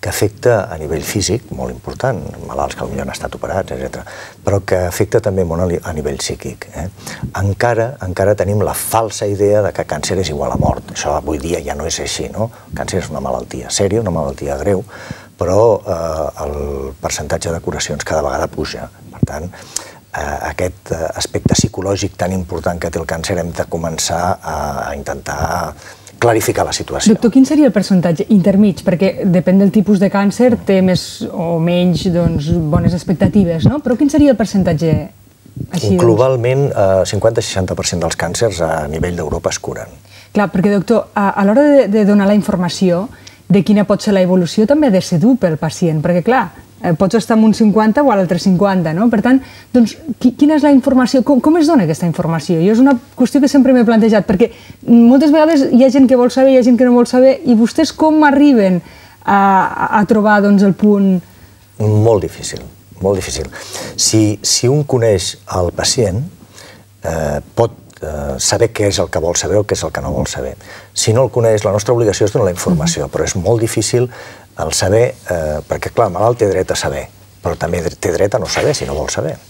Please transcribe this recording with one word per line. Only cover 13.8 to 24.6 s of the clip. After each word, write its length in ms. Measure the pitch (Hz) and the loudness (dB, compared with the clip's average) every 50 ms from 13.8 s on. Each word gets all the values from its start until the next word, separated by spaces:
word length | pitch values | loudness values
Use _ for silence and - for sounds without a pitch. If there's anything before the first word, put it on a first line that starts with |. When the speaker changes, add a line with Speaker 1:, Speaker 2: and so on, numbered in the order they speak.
| 101 98 95 113 | -2 0 0 -2
Speaker 1:
una 80 | 113 98 | -2 -2
malaltia 480 | 85 82 76 69 69 - 71 69 69 67 | -4 -4 -4 -6 -6 -8 -8 -8 -8 -6
greu, 240 | 73 95 101 92 - - - - - - - - - - _ _ | -2 -2 -2 -2 -4 -8 -16 -20 -16 -16 -16 -16 -18 -20 _ _
però, 240 | - 82 95 101 113 117 104 - - | -4 -2 2 2 4 2 2 0 -2
eh, 640 | 104 92 82 82 82 78 80 78 71 - - 78 73 | -6 -6 -6 -4 -6 -6 -6 -6 -6 -8 -8 -10 -8
el 460 | 71 73 71 71 71 67 67 67 67 - | -6 -8 -8 -8 -8 -8 -10 -12 -14 -10
percentatge 540 | - 92 - - 76 73 - 87 - 87 82 | -10 -8 -8 -8 -6 -6 -6 -6 -4 -6 -6
de 60 | 82 | -6
curacions 420 | - - 73 71 - - 73 71 - | -6 -8 -8 -6 -6 -8 -8 -8 -6
cada 200 | - - 76 71 | -4 -4 -4 -4
vegada 220 | 69 65 - - - | -4 -4 -4 -6 -6
puja. 420 | - - 76 - - - - - _ - - - | -6 -8 -10 -8 -8 -12 -14 -16 _ -20 -20 -20
Per 100 | - - - | -4 -4 -4
tant, 220 | - - 78 80 | -4 -4 -10 -12
eh, 920 | 90 - - - - - - - - - - _ _ - - 76 71 71 71 - 78 | -12 -14 -16 -20 -14 -14 -14 -14 -14 -20 -20 _ _ -10 -10 -8 -8 -8 -8 -8 -10
aquest, 420 | 76 - 87 92 - - _ - | -6 -6 -6 -6 -6 -10 _ -10
eh, 140 | 82 82 82 80 - | -8 -6 -6 -8 -6
aspecte 400 | - - - - - - - - | -8 -10 -6 -8 -2 0 0 0
psicològic 640 | - - 110 - - 90 98 101 98 101 95 - - | 0 -2 -4 -4 -6 -4 -4 -4 -4 -4 -8 -6 -6
tan 160 | 87 90 95 | -6 -4 -4
important 460 | 92 90 90 92 87 80 90 87 85 | -6 -6 -6 -8 -6 -4 -6 -6 -4
que 80 | - 87 | -6 -6
té 80 | 87 87 | -6 -6
el 80 | 82 | -6
càncer 320 | - 85 82 82 - 98 87 | -6 -8 -8 -6 -4 -4 -4
hem 140 | 82 85 80 | -4 -6 -6
de 100 | - 80 - | -6 -8 -6
començar 680 | - 85 82 82 80 78 - - 85 80 87 92 95 - | -6 -6 -6 -6 -6 -6 -6 -4 -4 -2 -2 -2 -4 -4
a, 480 | - - 78 76 | -6 -10 -8 -6